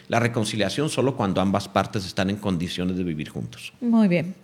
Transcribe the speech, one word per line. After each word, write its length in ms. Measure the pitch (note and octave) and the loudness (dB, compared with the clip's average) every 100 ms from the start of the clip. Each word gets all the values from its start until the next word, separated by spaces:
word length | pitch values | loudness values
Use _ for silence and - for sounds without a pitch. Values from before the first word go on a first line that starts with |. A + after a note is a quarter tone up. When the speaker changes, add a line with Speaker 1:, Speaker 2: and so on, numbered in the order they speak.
| - | -2
Speaker 1:
la 100 | A#2 | 2
reconciliación 720 | A#2 A#2 G#2+ A2 G2 A#2 D3+ | 2 0 -2 0 0 0 -2
solo 260 | - B2+ B2+ | 0 0 0
cuando 240 | G2+ F#2 | 0 2
ambas 280 | G2 G2 - | 2 2 2
partes 360 | G2+ F#2+ G#2+ F#2 | 0 0 -2 -6
están 220 | - F#2+ | -2 -2
en 60 | G2+ | 0
condiciones 580 | G#2 F2 F2 - F#2 F#2 | -2 -2 -2 -2 -2 -2
de 80 | |
vivir 240 | F2+ D2+ C#2+ | -2 -4 -6
juntos. 440 | C#2+ A1+ - - - | -8 -10 -12 -18 -6
Speaker 2:
Muy 280 | A#3+ A3+ G#3 | 2 4 6
bien. 260 | F3 F3 - | 4 0 -8